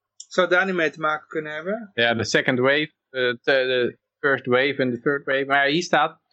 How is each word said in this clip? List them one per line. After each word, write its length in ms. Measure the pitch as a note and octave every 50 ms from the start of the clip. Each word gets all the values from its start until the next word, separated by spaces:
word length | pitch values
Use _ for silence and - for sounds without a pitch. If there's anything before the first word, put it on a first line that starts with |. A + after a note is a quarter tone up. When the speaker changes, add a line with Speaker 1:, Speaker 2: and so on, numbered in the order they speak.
| _ _ _ - - -
Speaker 1:
Zou 180 | - - F3+
het 100 | E3+ F3+
daar 100 | F3+ F#3+
niet 80 | G3 F#3
mee 160 | F3 D#3+ D3+
te 100 | - D#3+
maken 280 | D#3+ D#3 D3+ D3+ - _
kunnen 240 | - D#3+ D#3 D3+ D3+
hebben? 360 | D#3 D#3+ F#3 G#3 A#3+ A3 - _
Speaker 2:
Ja, 200 | A#2 A#2 A#2 A#2
de 100 | A2+ -
second 340 | - - D#3 C3+ C#3+ C3 B2
wave, 340 | B2+ C3+ C#3 D3+ D#3 D3+ _ _ _ _
eh, 100 | - C3 B2+ B2
te-, 360 | A#2+ A2+ _ D3+ C#3 C3+ B2+
de 320 | B2+ B2+ B2+ A#2+ A2+ - _ _ _ _ _
first 280 | - C#3+ C3+ B2 B2+
wave 280 | B2+ B2 B2 C3+ C#3+ C3+
en 140 | C3+ C3 B2+
de 100 | A#2+ A#2
third 240 | - D3+ C#3+ C#3 C#3+
wave. 200 | - C3+ C3+ C#3
Maar 200 | C3+ C#3 C#3 C#3
hier 160 | C#3 D3 F3 F3
staat... 380 | - - D3+ D3+ E3 D#3+ _ _ _